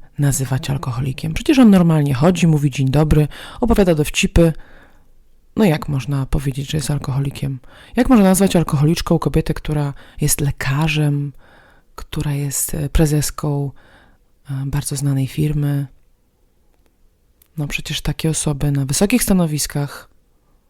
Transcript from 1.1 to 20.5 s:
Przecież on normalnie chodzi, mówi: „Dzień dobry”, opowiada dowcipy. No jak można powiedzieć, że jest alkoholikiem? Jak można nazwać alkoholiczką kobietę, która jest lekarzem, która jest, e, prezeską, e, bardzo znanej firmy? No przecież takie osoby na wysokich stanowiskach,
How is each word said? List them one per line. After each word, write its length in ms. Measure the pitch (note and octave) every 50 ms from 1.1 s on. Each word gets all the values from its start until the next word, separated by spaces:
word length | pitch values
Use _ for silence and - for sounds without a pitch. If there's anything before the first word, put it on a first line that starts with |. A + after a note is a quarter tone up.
| C3 - - D#3+ D#3+
Przecież 240 | - - - D4 C4+
on 120 | B3+ G#3+
normalnie 440 | G3 F3+ E3+ E3+ D#3+ D3+ C#3+ C#3+ C3+
chodzi, 320 | A#2 D3+ F3+ F3+ E3+ F3
mówi: 240 | D#3+ D#3 D3 D3 C#3+
„Dzień 200 | - - C3+ C3
dobry”, 380 | C3 D3 D#3 D3 D#3 D3+ D3+ - - - - - - -
opowiada 340 | B3+ G#3+ A3+ G#3+ G3 F3 E3
dowcipy. 580 | D3 D3 - - - - - - E3+ E3+ E3 D#3 - - - - - - - _ - _ - _ - _ _ _ _ _ _ _
No 80 | - A3
jak 240 | F3 D3+ - - -
można 380 | C#3+ C3+ - - C#3+ C3+ C3+
powiedzieć, 440 | - - C3 C3 C#3 B2 C#3 C#3 -
że 80 | D#3+ D#3
jest 120 | - -
alkoholikiem? 720 | C#3+ C#3 - C#3 B2+ C#3 C#3 C#3 - - C#3+ C#3 C3+ B2 - - - - - - -
Jak 120 | A#3 B3+ B3+
można 160 | C4 G#3+ F#3+
nazwać 320 | F#3+ F#3+ F3+ G3 F#3 -
alkoholiczką 600 | F3 D#3 - D#3+ C3+ D3 D#3 E3+ - - - E3+ D#3
kobietę, 360 | - D3 - D#3+ D#3+ - D3+
która 400 | - - D#3 D3+ D3+ C#3+ C#3 C#3 - - - - -
jest 200 | D3+ C#3+ - -
lekarzem, 920 | D3 C#3 - - - C3+ C3+ C#3+ D#3+ D#3 D3+ D3+ D3+ D3 C#3+ C#3+ C#3+ C#3+ - - - - - - - _ _ _ _ _ _
która 380 | - - - - - - D3
jest, 420 | C#3 C#3+ C#3+ C#3+ - - - - -
e, 140 | D#3+ D3 C#3+
prezeską, 840 | - - D#3+ C#3+ D3+ D3+ C#3 - - - - D3+ C#3+ C#3+ C#3+ C3+ - - - _ _ _ _ _ _ _ _ _ _ _ _ C#3
e, 160 | C3+ C3+ C#3
bardzo 300 | C#3 C#3 C#3+ C3 - C#3+
znanej 300 | C3+ C#3+ C#3 C3+ C3+ C3
firmy? 600 | B2+ - D3+ D3+ D3+ D3+ D3 D3 C#3+ C#3+ C#3 C#3+ - - _ _ _ _ _ _ _ _ _ _ _ _ _ _ _ _ _ _ _ _ _ _ _ _ _ _ _ _ _ _ _ _
No 100 | D#3 D3
przecież 340 | C#3+ - - - - D3 -
takie 300 | - D#3 C#3+ - - D#3+
osoby 400 | D3+ - - D#3 C#3+ C3+ D3 D3
na 160 | C#3+ C#3 C3+
wysokich 360 | C3 D3 - G3 G3+ B3 A#3
stanowiskach, 880 | - - G3 F3+ E3+ D#3 D3+ C#3 - - - D3 C#3+ C3+ - - - _ _ _ _ _ _ _ _ _